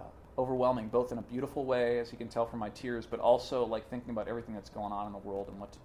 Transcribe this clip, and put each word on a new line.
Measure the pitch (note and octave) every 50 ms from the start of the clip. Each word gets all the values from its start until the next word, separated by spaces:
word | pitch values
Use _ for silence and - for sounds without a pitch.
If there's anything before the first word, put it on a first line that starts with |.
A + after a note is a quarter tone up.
| - - - - - - - -
overwhelming, | C3 C3 C3 B2+ B2+ B2+ B2+ A#2+ A2 A2
both | B2 A#2+ B2 A#2+
in | A#2+ A#2
a |
beautiful | G#2+ - A#2+ B2 C3 C3 - D3 C#3
way, | C3 B2+ B2 A#2+ A#2+ A#2+ A#2+
as | A#2+ A#2
you | - -
can | A#2 A2
tell | - A#2 A#2
from | A#2 - A#2
my | G#2+ G#2+
tears, | G#2 - - B2 A#2+ A#2 A2+
but | - - A2
also, | - A2+ B2 B2 B2 - C#3 B2+ A#2+
like, | A2+ A2+ A2 A2 -
thinking | - A#2+ A#2+ -
about | A#2+ A2 G#2 G2
everything | A2+ A#2+ A#2 - A2
that's | G#2 F#2+ -
going | - A2 G#2 G2+
on | G#2 G2+ G#2 G#2
in | G2+
the | G2
world | F#2+ G2+ G2 G2 G2+ -
and | G2+ G2
what | G2+ G2+
to | - -